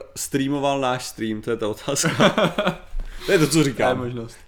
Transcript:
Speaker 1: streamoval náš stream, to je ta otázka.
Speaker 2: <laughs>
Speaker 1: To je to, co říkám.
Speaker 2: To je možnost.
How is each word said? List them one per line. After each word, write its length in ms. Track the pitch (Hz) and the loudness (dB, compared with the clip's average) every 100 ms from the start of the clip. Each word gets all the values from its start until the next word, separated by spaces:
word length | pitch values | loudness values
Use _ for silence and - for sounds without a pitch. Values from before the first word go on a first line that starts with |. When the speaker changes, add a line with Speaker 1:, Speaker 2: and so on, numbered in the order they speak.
| - - | -10 -12
Speaker 1:
streamoval 640 | - 135 135 143 139 139 | -4 -2 0 0 0 0
náš 240 | 127 127 - | 0 -2 -6
stream, 360 | - 110 107 | -6 -4 -4
to 80 | 120 | -4
je 60 | 107 | -2
ta 120 | 107 | -2
otázka. 680 | 107 - 147 - - 202 - 175 - 196 - - | -4 -4 0 0 4 4 4 0 0 -2 -4 -6
Speaker 2:
<laughs> 0 | - - - - | -6 -6 -6 2
Speaker 1:
To 60 | |
je 60 | 190 | 4
to, 80 | 143 | 6
co 160 | 160 | 4
říkám. 320 | 139 104 110 127 | 2 2 0 0
Speaker 2:
To 60 | |
je 60 | 120 | -4
možnost. 260 | 120 117 - | -8 -10 -16